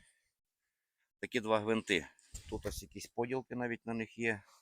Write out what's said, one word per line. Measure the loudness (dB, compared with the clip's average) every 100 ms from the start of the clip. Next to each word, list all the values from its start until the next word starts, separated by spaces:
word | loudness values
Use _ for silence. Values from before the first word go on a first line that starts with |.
| _ _ _ _ _ _ _ _ _ _ _ _
такі | -2 0
два | 4 4
гвинти. | 6 2 4 2 2 -12 _ -16 -8
Тут | -6 -4
ось | -8
якісь | -10 -12 -8
поділки | -4 -2 -4 -4 -4
навіть | -4 -4 -4
на |
них | -6 -6 -2
є. | -2 -2 -8 -20